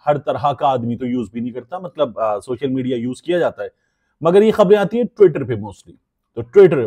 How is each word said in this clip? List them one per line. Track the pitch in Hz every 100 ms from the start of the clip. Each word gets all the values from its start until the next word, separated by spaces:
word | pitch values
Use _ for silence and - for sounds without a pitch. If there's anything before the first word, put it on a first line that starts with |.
हर | 151 147
तरह | 151 131 143
का | 127 147
आदमी | 127 117 117
तो | 123
यूज़ | 123 107
भी | 117
नहीं | 120
करता, | 117 - 180
मतलब, | 180 151 135 98
आ, | 110 104
सोशल | 127 123 139
मीडिया | 131 127 123
यूज़ | 123 127
किया | 151 175
जाता | 131 -
है | 98 _ _ _ _ -
मगर | 165 196
ये | 220
खबरें | 208 190 208
आती | 196 233
हैं | 233
Twitter | - 185 147 120
पे | 110
mostly, | 104 - _ - _ _ _ 117
तो |
Twitter | 113 202 185 147